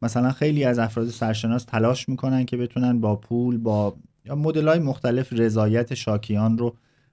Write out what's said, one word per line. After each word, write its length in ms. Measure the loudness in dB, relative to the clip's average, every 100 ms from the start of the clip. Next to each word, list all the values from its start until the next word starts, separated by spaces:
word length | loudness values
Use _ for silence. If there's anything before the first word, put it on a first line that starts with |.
مثلاً 300 | -4 0 0
خیلی 320 | 2 0 2
از 140 | 2 2
افراد 300 | 0 -2 -4
سرشناس 560 | -2 -2 -2 -2 -2
تلاش 440 | -2 0 2 0 -4
می‌کنن 360 | -4 0 0
که 120 | 0 -2
بتونن 440 | -4 -2 0 2
با 160 | 2 -2
پول، 420 | -2 -2 0 0
با 380 | 0 0 0 -4 -14 _
یا 100 | -10
مدل‌های 440 | -4 -2 2 2 2
مختلف 540 | 0 -2 0 0 0
رضایت 600 | 0 2 2 2 2 0
شاکیان 640 | -4 -2 -2 -2 0 2 2
رو، 180 | -2 -4 _ _ _